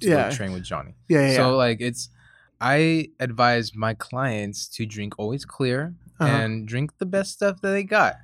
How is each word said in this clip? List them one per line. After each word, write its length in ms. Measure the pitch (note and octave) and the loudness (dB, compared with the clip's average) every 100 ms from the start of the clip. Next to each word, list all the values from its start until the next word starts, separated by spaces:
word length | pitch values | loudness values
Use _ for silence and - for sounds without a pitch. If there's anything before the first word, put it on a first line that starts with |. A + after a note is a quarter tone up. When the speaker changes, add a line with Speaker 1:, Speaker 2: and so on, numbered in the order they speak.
Speaker 1:
to 80 | G#3 | 2
Speaker 2:
Yeah. 220 | D3 A2 | 2 2
Speaker 1:
go 40 | |
train 180 | C3 G2 | -2 -6
with 120 | F#2 | -6
Johnny. 320 | F2+ D#2 C#2 - - | -6 -8 -8 -8 2
Speaker 2:
Yeah, 200 | D#3 C#3 | 4 6
yeah, 80 | C3 | 4
Speaker 1:
So, 140 | B2+ | 4
Speaker 2:
yeah. 60 | C3 | 4
Speaker 1:
like, 240 | B2 A2 | 2 0
it's, 280 | A#2+ A#2+ - _ _ _ _ - | -4 -6 -10 _ _ _ _ -4
I 500 | A#2+ D3 D#3+ D#3+ D3+ - | 2 4 4 2 -2 -6
advise 540 | B2+ A2+ A#2+ A#2+ G#2+ G#2+ | -4 2 4 4 0 -2
my 180 | A2 | -4
clients 720 | A2 - B2 C3+ A2 G2+ G2+ - | -4 -6 -4 -2 -2 -4 -8 -10
to 140 | - A2 | -8 -8
drink 280 | G#2 G#2 - | -6 -8 -6
always 280 | G#2 C#3 | -6 -6
clear 500 | - - C3 B2+ D#3+ F3 - - | -8 -2 -2 0 -4 -10 -14 -2
Speaker 2:
Uh-huh. 140 | D3+ | 2
Speaker 1:
and 340 | A#2 A2+ A2 G#2+ | 2 0 -4 -6
drink 320 | A#2+ D3+ - | -4 -4 -6
the 80 | F#3 | -4
best 260 | G3 G3 | -2 -4
stuff 260 | - G3+ F#3 | -2 -2 0
that 100 | G3 | -2
they 140 | G3 | -2
got. 320 | G3 G#3+ B2 - | 0 2 2 0